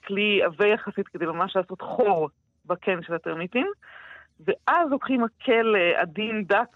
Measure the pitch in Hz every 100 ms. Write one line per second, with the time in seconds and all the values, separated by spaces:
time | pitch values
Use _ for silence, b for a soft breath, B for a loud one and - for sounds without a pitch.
0 | - 202 208 202 170 156 208 208 208 202
1 | 190 - 165 165 185 190 175 185 - -
2 | 208 170 147 - _ _ - 180 208 175
3 | 170 165 170 160 180 247 381 415 B B
4 | B B B _ 160 - - 330 320 269
5 | - 262 226 - - 226 226 202 175 -
6 | 170 156 220 214 180 202 247